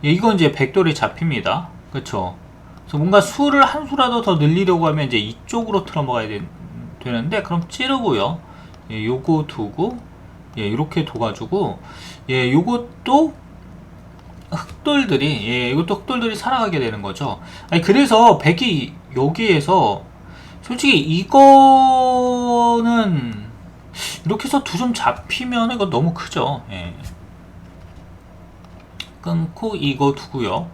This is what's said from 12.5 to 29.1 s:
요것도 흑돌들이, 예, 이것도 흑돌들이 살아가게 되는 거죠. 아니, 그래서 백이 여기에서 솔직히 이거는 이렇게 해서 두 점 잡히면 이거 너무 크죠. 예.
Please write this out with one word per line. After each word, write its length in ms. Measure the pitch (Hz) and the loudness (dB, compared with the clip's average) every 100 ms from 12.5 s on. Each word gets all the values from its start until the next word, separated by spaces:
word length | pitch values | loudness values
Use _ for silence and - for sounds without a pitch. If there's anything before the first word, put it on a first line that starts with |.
요것도 840 | 139 190 240 - - - 294 311 - - - - - - - - - - - - | 2 2 -2 -6 -12 2 4 4 -2 -20 -20 -20 -20 -20 -20 -20 -20 -20 -20 -10
흑돌들이, 960 | - - - - 285 262 135 143 135 104 | -10 -10 -8 -2 0 2 0 0 -2 -4
예, 200 | 123 123 | -4 -2
이것도 240 | 139 170 202 | -2 -2 -4
흑돌들이 400 | - 254 226 214 | -4 -4 -4 -4
살아가게 420 | 240 262 220 160 | -2 -2 0 -2
되는 240 | 120 104 | -4 -6
거죠. 380 | 98 95 139 98 - - - | -10 -6 -8 -8 -12 -18 -6
아니, 120 | 170 | -4
그래서 560 | 170 233 277 220 233 170 | 2 4 6 8 8 8
백이 560 | 151 175 247 165 120 - - 131 | 4 2 0 -2 -4 -12 -10 -2
여기에서 880 | 139 165 226 165 143 185 120 98 - - - - - - | -2 0 2 2 4 2 2 -2 -10 -20 -20 -20 -20 -20
솔직히 360 | - 240 285 208 | -10 -2 2 2
이거는 2500 | 147 165 190 269 277 269 269 269 262 262 254 254 247 247 247 240 240 233 233 233 208 160 120 107 110 - - - - - - - | 2 -2 2 8 10 10 8 8 6 4 2 2 0 -2 0 2 2 2 2 0 0 -2 -4 -10 -14 -18 -20 -20 -20 -12 -12 -8
이렇게 200 | 165 208 | -4 -4
해서 180 | 277 277 | -2 -2
두 160 | - 170 | -2 -4
점 160 | 247 | -4
잡히면 800 | 226 - - - - 254 240 226 | 0 -2 -4 -6 -6 -4 -2 -2
이거 180 | 233 196 | -2 -2
너무 240 | 127 170 | 0 -2
크죠. 480 | 170 - 165 143 139 - | -2 -8 -4 -4 -4 -10
예. 240 | 95 87 - - - - - - - - - - - - - - - - - - - - - - | -12 -12 -12 -16 -16 -20 -20 -20 -20 -20 -20 -20 -20 -20 -20 -20 -20 -20 -20 -20 -20 -20 -18 -18